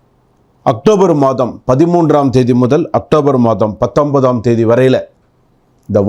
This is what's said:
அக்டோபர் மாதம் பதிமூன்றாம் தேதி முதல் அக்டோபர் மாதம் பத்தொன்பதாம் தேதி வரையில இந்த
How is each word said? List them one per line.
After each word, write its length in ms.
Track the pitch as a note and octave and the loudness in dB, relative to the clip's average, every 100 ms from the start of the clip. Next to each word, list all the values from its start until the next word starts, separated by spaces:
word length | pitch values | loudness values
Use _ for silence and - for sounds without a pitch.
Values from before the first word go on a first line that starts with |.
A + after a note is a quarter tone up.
| _ _ _ _ _ _ | _ _ _ _ _ _
அக்டோபர் 520 | - A2 - G#3 F#3 | -4 -2 0 2 2
மாதம் 480 | D#3 C3+ B2+ A#2+ - - | 2 0 -2 -4 -6 -2
பதிமூன்றாம் 580 | C3 E3+ F3 D#3+ D3+ C#3 | 0 2 2 2 2 0
தேதி 240 | B2 B2+ | 0 0
முதல் 360 | B2 B2 D3 D#3+ | 0 2 0 -2
அக்டோபர் 480 | A#2 - D3+ C#3+ C3 | -6 -2 0 0 0
மாதம் 400 | A#2 G2+ - F#2+ | 0 0 -2 -4
பத்தொன்பதாம் 600 | A#2+ - D3 C#3 C3 B2 B2 | -4 -2 0 0 0 0 -2
தேதி 200 | A#2 A2+ | 0 0
வரையில 360 | A#2+ C3 A#2+ - _ _ _ _ _ _ _ - | 2 2 0 -4 _ _ _ _ _ _ _ -4
இந்த 140 | G2+ | -2